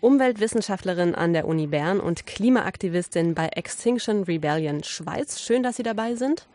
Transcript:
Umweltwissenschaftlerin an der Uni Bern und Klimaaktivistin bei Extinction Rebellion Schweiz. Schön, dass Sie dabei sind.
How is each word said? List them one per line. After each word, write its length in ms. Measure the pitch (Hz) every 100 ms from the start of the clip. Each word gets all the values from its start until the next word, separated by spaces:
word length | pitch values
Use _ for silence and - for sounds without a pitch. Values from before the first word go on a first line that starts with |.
Umweltwissenschaftlerin 1120 | 233 277 254 214 220 233 208 190 190 180 175
an 200 | - 170
der 140 | 165 -
Uni 200 | 160 151
Bern 320 | 147 156 196
und 260 | - 170 -
Klimaaktivistin 1120 | - 220 247 190 - 185 175 175 170 170 165
bei 140 | 160
Extinction 760 | - - - 233 240 - 214
Rebellion 600 | 180 165 151 160 151 147
Schweiz. 560 | - - 156 - 294 -
Schön, 220 | - 240
dass 140 | 247 240
Sie 80 |
dabei 320 | 233 220 226 240
sind. 320 | 262 320 -